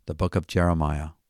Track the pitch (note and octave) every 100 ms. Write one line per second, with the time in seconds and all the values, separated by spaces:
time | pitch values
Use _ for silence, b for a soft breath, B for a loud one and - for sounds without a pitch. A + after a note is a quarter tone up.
0 | - D#2 F2+ F#2 E2 F2+ F2 E2 D2+ D2
1 | D#2 -